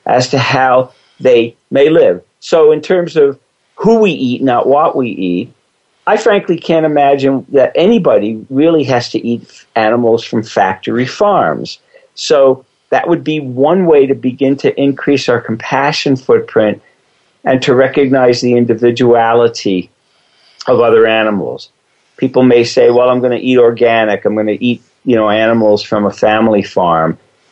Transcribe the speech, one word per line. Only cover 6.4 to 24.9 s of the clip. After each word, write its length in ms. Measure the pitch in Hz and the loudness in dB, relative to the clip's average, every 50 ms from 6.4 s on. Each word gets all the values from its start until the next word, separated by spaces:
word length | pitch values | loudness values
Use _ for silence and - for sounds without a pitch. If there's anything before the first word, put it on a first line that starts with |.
| - - 175 165 | 0 -2 -6 -4
can't 260 | - - 165 160 160 | -2 -2 0 0 0
imagine 640 | 156 151 147 143 139 143 139 131 135 135 127 - - | 0 0 2 2 2 2 2 0 0 -2 -2 -4 -2
that 200 | - 139 127 - - | 0 0 0 0 0
anybody 680 | - 165 202 240 226 170 147 117 104 101 107 113 110 107 - | 0 2 2 2 2 2 0 0 0 -2 -4 -6 -8 -10 -8
really 320 | 135 135 151 165 170 156 135 | -2 0 0 2 2 0 0
has 280 | 127 131 123 - - | 0 -2 -2 -4 -4
to 140 | - 113 - | -8 -6 -4
eat 180 | 117 117 113 - | -4 -6 -6 -8
f-, 240 | - - - - _ - | -14 -20 -20 -16 _ -4
animals 480 | 113 110 107 117 120 120 113 113 117 - | -2 0 0 0 0 0 0 0 0 -2
from 180 | - - 113 107 | -4 -6 -6 -6
factory 640 | - - - 98 92 95 - - 113 113 117 131 | -4 -2 -2 0 -2 -2 -6 -6 -6 -4 -4 -4
farms. 720 | 127 - - 214 208 196 165 110 82 73 57 - - - - _ _ _ - _ _ _ | -4 -4 -2 0 0 2 2 0 0 -2 -4 -8 -12 -14 -18 _ _ _ -20 _ _ _
So 480 | - - - 156 143 135 135 135 131 - _ _ _ _ - | -10 -4 0 2 2 4 2 2 0 -6 _ _ _ _ -4
that 180 | 143 131 - - | -4 -2 -2 -2
would 160 | 170 151 127 | -4 -4 -4
be 160 | 156 156 156 | -4 -6 -6
one 460 | 143 131 123 123 135 151 170 196 185 | -6 -8 -4 -2 0 0 2 2 2
way 200 | 165 156 143 135 | 4 4 4 4
to 80 | 131 135 | 2 0
begin 420 | 117 117 127 120 - 139 131 139 135 | -2 -4 -6 -4 -2 -2 -2 -2 0
to 220 | - 135 - - | -2 -2 -2 0
increase 480 | 139 139 131 - - - 143 135 - - | -2 -2 -2 -2 -2 -2 -2 0 0 -2
our 120 | 120 110 | -2 -2
compassion 720 | - - 110 110 - - 139 131 139 147 156 - - 147 135 | -2 -6 -8 -10 -8 -6 -4 -2 -2 -2 -4 -4 -2 -2 -2
footprint 640 | 131 - - 120 110 113 - - - 110 - 131 - _ _ _ _ _ _ _ _ _ _ _ _ - | -2 0 0 0 0 0 -2 -2 0 0 0 -2 -4 _ _ _ _ _ _ _ _ _ _ _ _ -4
and 160 | 131 131 127 - | -2 -2 -2 0
to 120 | - 127 | 0 2
recognize 640 | 123 135 131 - 151 143 131 131 135 127 123 123 120 | 2 2 0 2 0 0 2 2 2 2 2 2 0
the 120 | - 123 120 | 0 0 0
individuality 1400 | 120 120 117 117 110 120 117 117 117 127 120 117 117 117 113 117 120 120 117 117 - - 104 95 92 87 - _ _ _ _ _ _ _ _ _ _ _ _ _ - - - | 2 2 0 0 0 0 0 0 2 2 2 2 2 2 2 2 2 2 0 -2 -4 -6 -4 -4 -4 -6 -8 _ _ _ _ _ _ _ _ _ _ _ _ _ -10 -4 -2
of 120 | 127 113 | 0 0
other 240 | 117 117 113 113 113 | 2 4 4 4 4
animals. 640 | 113 110 110 110 107 104 95 82 58 64 - - - _ _ _ _ _ _ _ _ _ - | 2 2 0 0 -2 -2 -4 -6 -8 -10 -12 -14 -20 _ _ _ _ _ _ _ _ _ -6
People 260 | - 131 131 127 127 | -6 -2 0 2 2
may 180 | 127 120 120 117 | 4 4 4 2
say, 280 | 117 - 135 120 120 | 0 0 2 2 2
"Well, 200 | 120 123 123 127 | 4 2 2 2
I'm 100 | 123 127 | 2 0
gonna 200 | 123 127 123 - | 0 -2 -2 -2
eat 180 | - 127 127 123 | -2 0 2 4
organic, 680 | 120 117 117 113 120 117 113 113 110 107 101 98 - | 4 2 2 2 0 0 2 0 0 0 -2 -2 -2
I'm 120 | 104 107 | -2 -2
gonna 200 | 107 107 110 104 98 | -2 -2 -4 -4 -4
eat, 200 | 123 123 120 117 _ _ | -2 -4 -4 -4 _ _